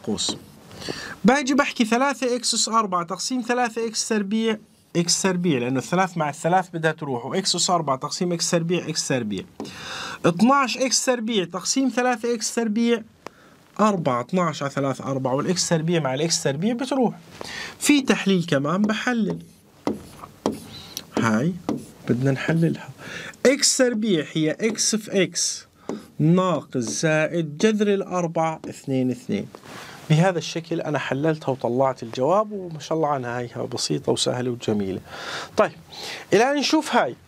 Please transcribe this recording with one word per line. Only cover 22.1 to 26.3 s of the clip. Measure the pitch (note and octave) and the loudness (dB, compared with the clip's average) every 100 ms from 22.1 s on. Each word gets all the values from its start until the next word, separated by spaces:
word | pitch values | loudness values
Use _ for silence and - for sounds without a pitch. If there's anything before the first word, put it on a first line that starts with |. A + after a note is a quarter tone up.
| A#2+ C3+ | 0 0
نحللها. | C3 - E3 E3 D3 - - - - - - A#3+ | -2 0 2 2 0 -8 -16 -14 -14 -14 2 4
إكس | C#4 - - | 4 2 4
تربيع | B3 A#3 A3 E3+ C#3 | 2 2 2 2 2
هي | E3 D#3 | 0 0
إكس | - A3 A3 - G#3+ | 0 -2 0 0 0
في | - G3 | 0 2
إكس | F3+ F3 - - - _ - - - - | 2 0 -4 -4 -12 _ -12 -12 -12 0
ناقص | D3+ | 4